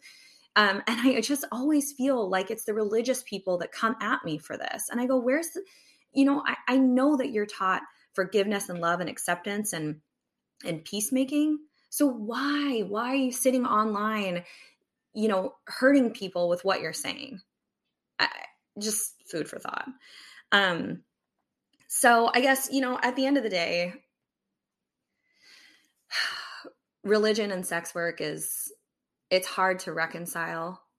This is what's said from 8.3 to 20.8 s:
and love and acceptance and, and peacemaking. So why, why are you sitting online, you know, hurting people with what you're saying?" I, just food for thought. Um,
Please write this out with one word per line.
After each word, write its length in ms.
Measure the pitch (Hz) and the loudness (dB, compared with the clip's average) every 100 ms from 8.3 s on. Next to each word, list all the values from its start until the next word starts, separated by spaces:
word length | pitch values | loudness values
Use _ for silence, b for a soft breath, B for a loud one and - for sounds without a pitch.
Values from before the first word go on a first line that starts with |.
| 208 202 202 196 | 2 2 0 -4
and 100 | 175 | -2
love 200 | 170 175 | 0 0
and 100 | 175 | -2
acceptance 640 | - - 175 202 202 208 | -6 -4 -4 -4 -4 -4
and, 260 | 170 151 151 _ _ _ _ _ _ | -4 -6 -6 _ _ _ _ _ _
and 180 | - 156 | -8 -8
peacemaking. 760 | - 208 208 254 269 294 311 302 - b b | -6 -6 -2 0 2 2 2 0 -4 b b
So 160 | - 294 | 2 2
why, 760 | 233 208 240 277 294 285 233 185 | 2 -6 -4 -2 0 0 -2 -2
why 240 | 208 247 | -2 0
are 40 | 269 | 0
you 140 | 254 | 0
sitting 360 | 247 262 254 247 | 2 2 2 2
online, 800 | 214 220 208 214 214 196 175 175 B B B _ _ _ | 2 2 0 0 0 -2 -4 -6 B B B _ _ _
you 160 | 214 214 | -2 2
know, 260 | 190 185 - - | 2 0 -8 -14
hurting 460 | - 254 285 240 | 4 6 8 4
people 360 | - 190 180 175 | 0 -6 0 0
with 160 | 175 | 2
what 160 | 196 185 | 2 0
you're 140 | 160 | -2
saying?" 460 | 156 - - - 190 _ _ _ _ _ _ _ - | -6 -6 -8 -10 -16 _ _ _ _ _ _ _ -2
I, 100 | - - 50 _ _ 208 | -2 -2 -16 _ _ -8
just 340 | 208 208 - - - | -4 -4 -6 -10 -10
food 180 | 165 147 | -8 -8
for 100 | - | -10
thought. 280 | - - - - B B B B B | -8 -8 -8 -14 B B B B B
Um, 500 | 202 190 170 | 2 2 0